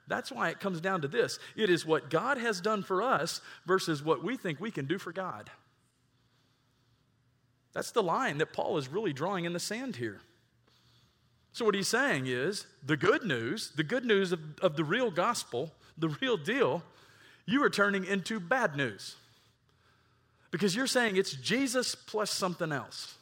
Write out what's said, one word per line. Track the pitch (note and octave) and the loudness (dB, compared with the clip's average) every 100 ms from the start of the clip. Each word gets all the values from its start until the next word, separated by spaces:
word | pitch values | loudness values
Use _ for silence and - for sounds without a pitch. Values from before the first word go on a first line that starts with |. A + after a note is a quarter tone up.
| - | -6
That's | G3 - | -4 -4
why | A#3 F3 | -2 -2
it | - | -2
comes | G3 E3 | -4 -2
down | F#3 F#3 | 0 0
to | C#3+ | 0
this. | A#3 C#3 - - - | 2 0 0 -10 0
It | G#3+ | 4
is | E3+ D#3 | 4 4
what | D#3 C#3 | 0 2
God | D#3+ B3 C4+ | 0 0 0
has | A#3 F3+ | 0 0
done | G3+ G#3+ | 0 0
for | E3 F#3 | 0 0
us | B3 F3+ E3 - - - E3+ | 2 0 0 -6 -10 -8 0
versus | F#3+ F3 D3 | 2 2 -2
what | D3+ D3 | 2 0
we | E3+ C4 | 0 -4
think | F#3 C#3+ | -4 -4
we | A3 | -6
can | D#3+ C#3 | -4 -2
do | F#3+ | -2
for | F#3 | -4
God. | F3+ F#3 G#2+ - - _ _ _ _ _ _ _ _ _ _ _ _ _ _ _ _ _ _ _ _ _ | -6 -6 -8 -12 -20 _ _ _ _ _ _ _ _ _ _ _ _ _ _ _ _ _ _ _ _ _
That's | - - | -8 -4
the | A#3+ | 0
line | F3+ G#3 B3 D3 | 0 2 0 0
that | D#3 | -2
Paul | - - E3+ | -2 -2 -2
is | B2+ | -2
really | F3+ G#3 | -4 -2
drawing | C3 F3 F#3+ E3+ | -2 -2 -2 -2
in | |
the | F3 | -4
sand | - A3 C4+ A#2+ | -6 -6 -6 -6
here. | A#2 F#2+ - _ _ _ _ _ _ _ _ _ _ _ _ | -6 -8 -18 _ _ _ _ _ _ _ _ _ _ _ _
So | - | -2
what | A3 G3 | 2 2
he's | F#3 | 2
saying | A3+ C#4 D3+ C3 | 2 2 0 0
is, | B2 D#3 G#3 - - | 0 -2 -4 -8 -10
the | C3+ D3+ | -2 2
good | F3+ - | 4 4
news, | A3+ A#2+ A2+ A3 - D3+ | 2 0 0 -4 -6 -4
the | |
good | D3+ B3+ | 0 0
news | A#3+ G3 F#3 | 4 4 4
of, | F3 D#3 - | -2 -6 0
of | F#3+ D3+ | 0 2
the | |
real | D3+ A3+ A#3+ | 2 2 2
gospel, | D#3 G#3+ A3+ - E3 D#3+ - - - | 2 2 2 -2 -4 -4 -8 -16 -2
the | D#3+ | -2
real | C#3+ C4 G3+ | 0 0 0
deal, | D3 C4 D#3+ E3 - - - - - - - | 2 2 4 2 -4 -20 -20 -20 -20 -12 0
you | C4 | 4
are | F#3+ | 4
turning | G3+ G3+ G3 F#3 | 4 4 2 0
into | G3 - A3 | -2 -2 -4
bad | E3+ C4 D#3 C#3+ | 0 2 2 2
news. | B2+ F#2+ - - - _ _ _ _ _ _ _ _ _ _ _ - | -2 -4 -12 -16 -20 _ _ _ _ _ _ _ _ _ _ _ -8
Because | D#3 G3 G3 | 0 2 2
you're | C4+ | 2
saying | B3+ A3+ F#3+ | 2 2 2
it's | F#3+ | 0
Jesus | C3+ A#2 A#3+ C#4 B3+ - - | -2 0 2 2 0 -2 -4
plus | - G#3+ G3 | -6 -2 -2
something | - F#3 E3+ D#3+ | 0 -2 -2 -2
else. | C#3 G2+ - - - | -2 -4 -12 -14 -16